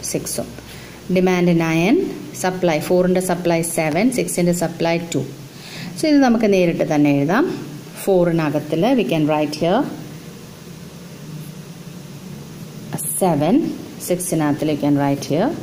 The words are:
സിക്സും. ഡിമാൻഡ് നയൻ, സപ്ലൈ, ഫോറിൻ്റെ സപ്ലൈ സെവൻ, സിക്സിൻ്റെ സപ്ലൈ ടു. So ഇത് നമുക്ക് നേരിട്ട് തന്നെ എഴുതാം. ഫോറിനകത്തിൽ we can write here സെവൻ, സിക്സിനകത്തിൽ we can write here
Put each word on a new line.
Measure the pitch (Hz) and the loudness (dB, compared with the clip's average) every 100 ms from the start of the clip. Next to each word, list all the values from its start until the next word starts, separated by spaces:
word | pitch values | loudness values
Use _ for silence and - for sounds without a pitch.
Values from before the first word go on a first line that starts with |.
| - | -4
സിക്സും. | 160 - - - - - - - - - 185 | -6 -4 -6 -8 -12 -16 -16 -16 -18 -2 2
ഡിമാൻഡ് | 185 180 175 170 165 | 4 4 4 4 4
നയൻ, | 160 175 320 392 - - - | 2 4 4 2 -6 -12 -4
സപ്ലൈ, | 185 180 175 156 156 | -4 0 0 0 2
ഫോറിൻ്റെ | 180 180 185 180 | 2 4 2 2
സപ്ലൈ | 175 170 170 165 - | 0 2 0 0 0
സെവൻ, | 156 151 240 247 | 0 2 2 2
സിക്സിൻ്റെ | 175 - 175 175 | -2 0 2 2
സപ്ലൈ | 165 - 165 170 170 147 | -2 0 0 0 0 -4
ടു. | 131 - - - - - - - | -4 -10 -18 -18 -16 -12 -12 -2
So | 311 | 4
ഇത് | 285 262 | 6 6
നമുക്ക് | 220 220 196 | 6 4 6
നേരിട്ട് | 175 - - | 4 2 2
തന്നെ | 151 147 143 | 4 4 4
എഴുതാം. | 143 208 381 - - - - - - | 4 2 2 -2 -10 -14 -14 -6 2
ഫോറിനകത്തിൽ | 185 175 165 156 147 143 160 208 262 | 4 4 2 2 -2 -2 0 4 4
we | 190 | 2
can | 165 151 | 2 2
write | 151 151 - | 2 0 0
here | 170 214 302 - - - - - - - - - - - - - - - - - - - - - - - - - - - - - - - - - | 2 2 0 -6 -14 -16 -16 -18 -18 -18 -18 -16 -16 -18 -18 -16 -14 -12 -14 -14 -16 -16 -16 -16 -16 -16 -14 -14 -14 -14 -14 -14 -10 -8 -6 0
സെവൻ, | 185 147 151 254 - - - - - | 2 2 4 2 2 -6 -12 -12 -4
സിക്സിനകത്തിൽ | 175 - 165 147 143 151 | -4 -2 0 0 0 -2
we | 147 | 0
can | 143 143 | 2 2
write | 139 139 - | 2 0 0
here | 143 240 - | 0 0 -2